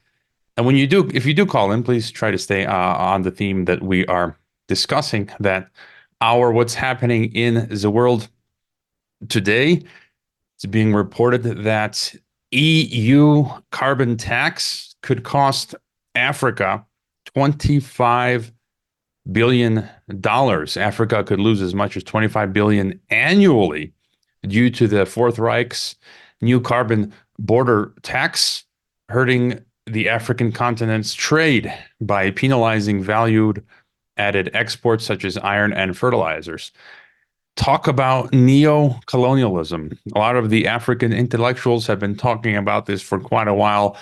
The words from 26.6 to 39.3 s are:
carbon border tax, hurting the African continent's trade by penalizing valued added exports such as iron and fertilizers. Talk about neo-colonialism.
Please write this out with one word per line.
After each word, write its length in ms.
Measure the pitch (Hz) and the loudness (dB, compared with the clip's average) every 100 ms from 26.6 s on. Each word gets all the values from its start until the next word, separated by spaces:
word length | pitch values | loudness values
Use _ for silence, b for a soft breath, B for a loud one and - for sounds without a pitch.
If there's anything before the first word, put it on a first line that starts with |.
carbon 500 | 127 123 117 110 104 B B - | 2 0 0 0 -2 B B -10
border 520 | 107 117 123 107 - - | 0 2 4 0 -2 -10
tax, 640 | - 127 160 - - - - _ _ _ - | -8 -4 -2 -2 -4 -4 -12 _ _ _ -4
hurting 500 | 120 127 127 123 110 - _ - | 0 2 2 0 -4 -14 _ -8
the 200 | 110 98 | -4 -2
African 440 | 113 113 117 117 | -2 -2 -2 -2
continent's 640 | 113 120 117 113 110 107 - | 0 -2 -2 -2 -2 -4 -6
trade 580 | - 156 160 117 - B B _ | 0 2 4 2 -2 B B _
by 280 | 104 101 95 | -2 0 0
penalizing 720 | 95 131 131 113 110 101 101 | 0 0 2 2 0 0 -2
valued 640 | 95 107 117 110 107 104 b b b _ _ - | -2 0 2 2 2 -2 b b b _ _ -4
added 340 | 101 98 92 | -2 -2 -2
exports 500 | 110 120 - 120 110 | -4 -4 -2 0 0
such 220 | - 98 98 | -2 -4 -4
as 140 | 90 | -4
iron 340 | 98 101 104 | -2 0 0
and 240 | - 95 90 | 0 -4 -2
fertilizers. 760 | 127 120 82 78 82 80 - B B B B B B _ _ - | 0 0 -2 -4 -8 -14 -14 B B B B B B _ _ -4
Talk 320 | - 156 156 | 0 0 0
about 460 | 135 131 131 - | 0 2 0 2
neo-colonialism. 1600 | 131 127 139 151 151 147 113 - 127 123 | 4 6 6 6 4 2 -2 -2 0 2